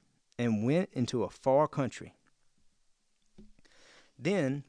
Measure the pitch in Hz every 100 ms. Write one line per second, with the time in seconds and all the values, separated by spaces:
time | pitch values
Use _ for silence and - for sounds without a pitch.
0 | _ _ _ - 120 107 113 156 - -
1 | 117 127 95 - - 135 151 - 127 -
2 | - - _ _ _ _ _ _ _ _
3 | _ _ _ - - - - - - -
4 | - - 127 196 139 143